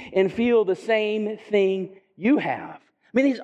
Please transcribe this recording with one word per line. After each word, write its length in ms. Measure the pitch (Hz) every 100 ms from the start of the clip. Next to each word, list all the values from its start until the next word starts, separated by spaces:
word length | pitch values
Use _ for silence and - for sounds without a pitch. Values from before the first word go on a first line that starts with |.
| -
and 180 | 190 190
feel 360 | - 240 233 190
the 100 | 185
same 640 | - 220 214 214 208 214 -
thing 460 | 202 190 190 185 - _ -
you 220 | 208 294
have." 420 | 151 117 95 -
I 340 | _ _ _ 233
mean, 160 | 277
these 80 | 233